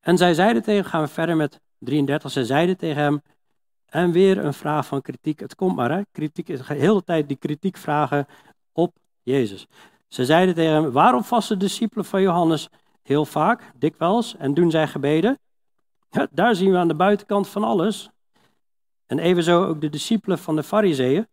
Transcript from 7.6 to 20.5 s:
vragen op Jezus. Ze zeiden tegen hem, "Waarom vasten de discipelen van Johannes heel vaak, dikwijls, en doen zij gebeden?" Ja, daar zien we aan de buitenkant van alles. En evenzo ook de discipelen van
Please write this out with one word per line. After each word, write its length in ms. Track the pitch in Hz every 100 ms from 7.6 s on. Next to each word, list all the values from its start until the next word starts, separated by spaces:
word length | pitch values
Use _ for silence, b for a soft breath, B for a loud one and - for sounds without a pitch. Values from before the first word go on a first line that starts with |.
| 196 -
vragen 500 | - 147 143 143 143 b b _ _
op 240 | - 170 _ _ _
Jezus. 440 | - 135 113 98 - b b b _
Ze 160 | -
zeiden 300 | 127 160 185
tegen 180 | 170 160
hem, 180 | 156 156
"Waarom 340 | 127 190 254
vasten 340 | 214 233 - 202
de 60 |
discipelen 400 | 196 - 226 -
van 180 | 185 196
Johannes 460 | 190 170 165 156 - _ _ _
heel 220 | _ 139
vaak, 480 | 147 - 160 240 -
dikwijls, 600 | - 147 - 165 226 226 -
en 180 | 135
doen 160 | 143 170
zij 180 | 160 151
gebeden?" 500 | 143 139 156 196 277 _ _ _ _ _ _ _
Ja, 180 | - -
daar 240 | - 220
zien 160 | 202 190
we 60 | 180
aan 120 | 170
de 60 |
buitenkant 540 | 156 190 208 - 202 196
van 160 | -
alles. 460 | 220 220 190 202 - _ _ _ _ _ _ _ _ _ _
En 120 | 135
evenzo 460 | 165 180 165 175
ook 160 | 185 156
de 80 | 151
discipelen 500 | 147 - 226 - 175
van 180 | -